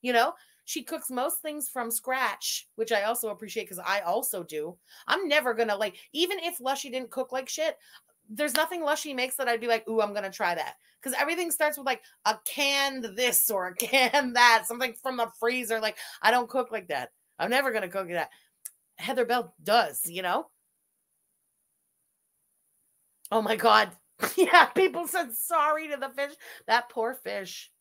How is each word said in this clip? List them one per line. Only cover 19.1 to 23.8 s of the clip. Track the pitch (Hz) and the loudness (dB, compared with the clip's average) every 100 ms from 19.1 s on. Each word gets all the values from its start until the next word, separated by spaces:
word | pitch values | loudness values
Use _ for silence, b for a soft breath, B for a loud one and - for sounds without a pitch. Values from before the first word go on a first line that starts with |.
| 254 233 | -2 0
Bell | 240 185 _ | 0 -2 _
does, | 160 226 175 - 170 | 2 4 4 -2 -6
you | 170 | -4
know? | 185 208 320 _ _ _ _ _ _ _ _ _ _ _ _ _ _ _ _ _ _ _ _ _ _ _ _ _ _ _ - | -2 -2 -4 _ _ _ _ _ _ _ _ _ _ _ _ _ _ _ _ _ _ _ _ _ _ _ _ _ _ _ -2
Oh | 226 | 0
my | 208 220 | 0 2
God. | 226 214 | 6 6